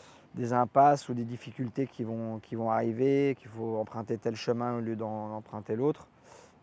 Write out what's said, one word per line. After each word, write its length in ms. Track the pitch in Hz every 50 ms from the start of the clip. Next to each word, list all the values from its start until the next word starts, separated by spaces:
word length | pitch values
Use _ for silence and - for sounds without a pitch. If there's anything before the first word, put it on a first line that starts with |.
| - - - - - - -
des 160 | 120 123 117 123
impasses 560 | 123 123 110 - 135 139 143 143 139 - -
ou 60 | 123
des 100 | 120 117
difficultés 640 | 117 123 120 - 123 107 - 131 113 - 135 135 117
qui 160 | - - 120
vont, 340 | 110 113 113 113 113 110 110
qui 160 | - - 113
vont 160 | 113 117 113
arriver, 640 | 113 113 117 117 110 117 131 139 139 139 143 139 131
qu'il 120 | - - 113
faut 300 | 107 113 113 113 110 110
emprunter 380 | 110 - - 113 107 107 117
tel 200 | 104 - 120 113
chemin 400 | 107 - - 120 117 120 120 120
au 40 | 120
lieu 140 | 113 113 113
d'en 380 | 107 113 107 107 107 107 107 107
emprunter 420 | 107 110 - - 107 101 - 107
l'autre. 320 | 110 131 147 151 - - - - - - - - - - - - -